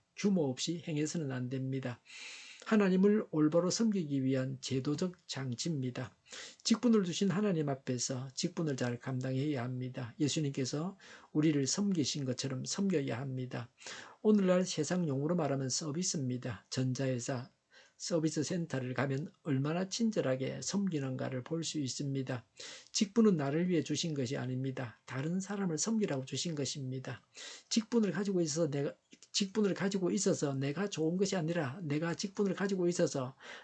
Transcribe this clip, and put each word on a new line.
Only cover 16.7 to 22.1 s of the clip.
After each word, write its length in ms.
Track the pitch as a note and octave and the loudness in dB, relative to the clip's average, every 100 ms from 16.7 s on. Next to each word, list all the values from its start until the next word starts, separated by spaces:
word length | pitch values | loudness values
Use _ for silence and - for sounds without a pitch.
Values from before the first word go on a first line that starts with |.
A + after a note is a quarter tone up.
| - C3 B2+ C3+ B2 A#2 C3 B2+ _ _ - - - | -2 0 0 0 -2 -2 -6 -6 _ _ -20 -20 -14
서비스 460 | - E3+ D#3 D#3 | -2 0 2 0
센터를 500 | C#3+ F3 E3 C3+ B2+ | 0 -2 -2 -2 -2
가면 380 | B2+ C3+ C3+ E3+ - | 0 0 0 -4 -8
얼마나 460 | - C3+ C#3 E3+ F#3+ | -2 0 2 0 -2
친절하게 720 | - A3+ G#3 C#3 C3 C3 C3+ | 0 0 2 2 0 -2 -4
섬기는가를 840 | C3+ G3+ G3 D#3+ C3+ B2+ B2+ C3 | -4 -2 0 0 -2 -2 -4 -4
볼 200 | B2 E3 | -4 -4
수 160 | D#3 D#3 | -4 -4
있습니다. 640 | C3+ - C#3+ | -4 -4 -4